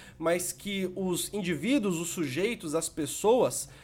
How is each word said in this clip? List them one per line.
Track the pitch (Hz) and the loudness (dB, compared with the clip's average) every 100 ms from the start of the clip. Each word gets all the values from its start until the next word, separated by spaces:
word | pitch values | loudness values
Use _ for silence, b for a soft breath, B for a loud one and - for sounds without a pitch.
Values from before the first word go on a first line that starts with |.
| B - | B -2
mas | 160 175 175 | 0 2 0
que | - 202 196 185 190 | -6 -4 -2 -2 -2
os | 185 170 - | 0 0 -2
indivíduos, | 208 180 151 190 285 202 165 | -2 -2 0 2 2 2 0
os | 170 | -2
sujeitos, | 180 147 139 208 233 165 | -2 -2 0 0 -2 -2
as | 156 156 | -2 -2
pessoas | - 143 - 202 247 139 - - B | -4 -4 2 4 6 4 0 -8 B